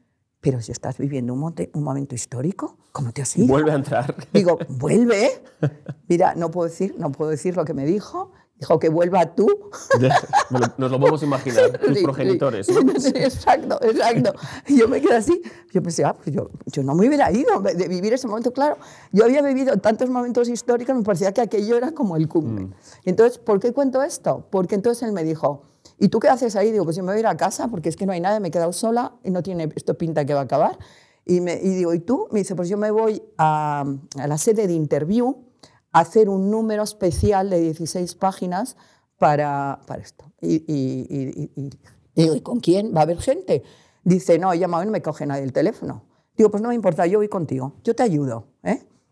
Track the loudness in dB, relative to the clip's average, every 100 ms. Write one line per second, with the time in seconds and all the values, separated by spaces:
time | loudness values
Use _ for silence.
0 | _ _ _ _ -4 -2 -6 -10 -10 -6
1 | -6 -4 -4 -6 -6 -8 -8 -6 -6 -6
2 | -8 -10 -10 -6 -6 -6 -10 -14 _ -8
3 | -8 -6 -4 2 4 4 2 0 0 -2
4 | -4 -8 0 2 4 2 -2 -6 0 2
5 | 4 4 2 -2 -10 _ -4 -4 -12 -14
6 | -2 2 2 2 -4 -2 -4 -2 -4 -4
7 | -6 -4 -4 -2 -2 -2 -2 -2 0 -2
8 | -4 -10 -10 -14 _ _ 0 2 2 2
9 | 2 2 0 2 2 2 -4 -18 0 2
10 | 4 2 2 0 0 0 0 0 -2 2
11 | 2 2 0 -2 0 4 4 2 0 4
12 | 2 2 0 2 0 0 2 4 4 4
13 | 2 2 0 0 2 2 2 0 2 2
14 | 2 2 2 -2 -10 -12 2 4 6 4
15 | 4 4 4 0 -2 -16 -6 -4 -2 0
16 | -2 -2 -6 -6 -6 -12 -8 -4 0 2
17 | 4 4 2 2 2 0 0 -2 -2 -2
18 | -2 -2 -2 -4 -4 0 0 -2 -10 -20
19 | 0 4 6 4 2 0 0 2 0 0
20 | 0 -2 -2 0 0 -2 -2 -2 0 -2
21 | 0 0 0 0 0 -2 0 0 0 -4
22 | -2 0 0 0 -2 -4 -8 -12 -20 -8
23 | -2 4 4 2 0 0 0 0 0 0
24 | -2 -2 -4 -4 -2 -2 0 0 0 0
25 | -2 -2 -2 -2 -2 -4 -10 _ _ _
26 | 0 4 2 2 0 0 0 0 0 -2
27 | -2 0 0 0 -2 -2 -6 -4 -6 -4
28 | -4 -2 -2 -2 -2 -2 -2 -2 -2 -2
29 | -2 -6 -4 -4 -4 -4 -6 -4 -4 -4
30 | -2 -2 0 -2 0 0 0 -2 -14 _
31 | _ _ -2 0 0 -2 -2 0 0 -2
32 | -2 -2 -2 -4 -2 -4 -4 -2 0 2
33 | 0 -2 -8 0 2 2 -2 -2 -4 -6
34 | -10 -8 -4 -2 0 0 0 -2 0 -2
35 | 0 0 0 -4 -12 _ _ _ _ 2
36 | 4 4 4 2 -2 -2 -2 -2 -4 -2
37 | -2 0 2 2 0 0 -2 -4 -6 -6
38 | -6 -2 -4 -2 -4 -4 -6 -10 _ _
39 | _ _ 2 2 0 -2 -4 -8 -10 -14
40 | -14 -20 -20 _ -2 -2 -2 -4 -4 -6
41 | -8 -8 -8 -8 -12 -10 -12 -14 _ _
42 | _ 2 2 2 -2 -2 2 2 2 2
43 | 2 0 -2 -2 0 -2 -2 _ _ _
44 | 0 2 4 2 4 0 0 -2 -2 -4
45 | -6 -6 -6 -6 -4 0 -2 -2 -10 -12
46 | -16 _ _ 2 4 4 -2 0 0 0
47 | 2 2 0 -4 -4 -6 -8 -6 -4 0
48 | 0 0 -2 -6 -12 _ -6 -6 -6 _
49 | _